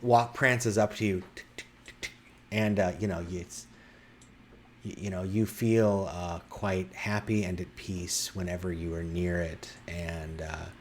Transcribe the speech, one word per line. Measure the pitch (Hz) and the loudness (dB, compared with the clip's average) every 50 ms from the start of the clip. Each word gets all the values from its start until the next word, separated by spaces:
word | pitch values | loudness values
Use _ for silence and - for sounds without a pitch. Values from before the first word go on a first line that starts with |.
wa-, | - 120 120 117 120 | 4 8 6 6 6
prances | 117 - - 143 131 123 120 120 117 101 | 4 0 4 4 4 4 6 2 2 4
up | 107 107 104 - | 4 4 4 2
to | - 113 | 0 0
you, | 104 95 90 87 - - | 2 2 0 -2 -6 -14
tick, | - - - - | -18 -18 -16 -16
tick, | - - - - - - | -16 -16 -16 -18 -20 -20
tick, | - - - | -20 -16 -12
tick, | - - - - - - - - - - | -12 -14 -14 -14 -20 -20 -20 -20 -14 -4
and, | - 107 107 107 104 98 | 0 2 2 2 4 4
uh, | 98 90 90 71 | 4 2 2 0
you | 104 | -2
know, | 104 90 82 87 85 | -2 -2 -2 -4 -4
it's, | 90 90 85 - - - - - - - - - - - - - - - - - - - - - - - - - - - - | -6 -6 -8 -8 -12 -14 -16 -16 -20 -20 -20 -20 -20 -20 -20 -20 -20 -20 -20 -20 -20 -20 -20 -20 -20 -20 -20 -20 -20 -12 -12
y-, | 104 - | -12 -10
you | - 92 101 | -6 -6 -4
know, | 95 90 92 | -4 -2 -2
you | 98 95 107 110 | 0 2 2 2
feel, | 101 - - - 113 113 113 110 107 101 98 98 92 | 2 2 0 2 4 6 6 6 6 6 4 0 -2
uh, | - 87 87 87 85 82 - - | -4 -6 -4 -4 -6 -6 -8 -12
quite | - - - 101 95 92 92 92 - | -12 -6 -2 0 0 0 0 -2 -8
happy | - - 214 208 - - - 110 107 101 | -8 -4 -2 -2 -2 0 0 0 0 2
and | 92 92 85 | 0 -2 -4
at | 90 - - | -6 -8 -10
peace | - - - 98 90 87 90 - - - - - | -14 -8 -6 -6 -6 -4 -4 -4 -4 -4 -4 -4
whenever | 95 92 87 87 87 87 92 | -4 -4 -4 -4 -4 -2 -4
you | 87 82 82 85 82 | -4 -2 -4 -4 -4
are | 82 85 | -4 -4
near | 85 82 87 87 87 87 87 | -2 -2 0 2 2 2 2
it, | 85 82 80 - - - - - - | 0 -2 -4 -10 -12 -16 -16 -16 -12
and, | - 85 87 85 82 85 82 80 78 80 78 | -10 -8 -6 -6 -4 -4 -6 -6 -8 -8 -8
uh | 80 78 78 78 80 82 - - | -8 -8 -8 -8 -8 -12 -14 -16